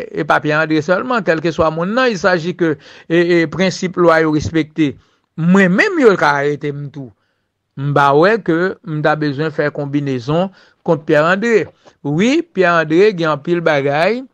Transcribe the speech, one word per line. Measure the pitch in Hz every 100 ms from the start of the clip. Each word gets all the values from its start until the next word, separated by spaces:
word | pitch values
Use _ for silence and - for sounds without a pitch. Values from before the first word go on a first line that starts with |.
| -
e | 165 156
pa | 151
Pierre | 147 151 156
André | 156
sèlman, | 156 185 254 240
kèlkeswa | 180 160 165 160 160
moun | 160 180
nan, | 240 254
il | 190
saji | 196 180 170 180
ke, | 165 147 - - -
e, | 170
e, | 170 170 165
prensip | 147 185 - 180 170
lwa | 170 160 160
yo |
respekte. | 151 - 160 156 - 147 104 _ _ _ -
Mwen | 165 196 185 202
menm | 427 339
yo | 233 180
ka | 151 143
arete | 143 139 147
m | 143 143
tou. | 143 123 _ _ _ _ _ _ -
M | 143 143
ba | 143
wè | 143 185 220
ke | 175 160 185 -
m | - 151
ta | 156 151
bezwen | 151 135 160
fè | 151 147
konbinezon | 147 143 143 139 127 120 160 190 _ _ _
kont | - 156 156
Pierre | 151 165
André. | 196 233 214 135 _ - _
Wi, | 143 156 233 320
Pierre | 330 185 175 170
André | 156 165 214 180
gen | 160
anpil | 143 170 175
bagay. | 160 147 139 147 185 240 269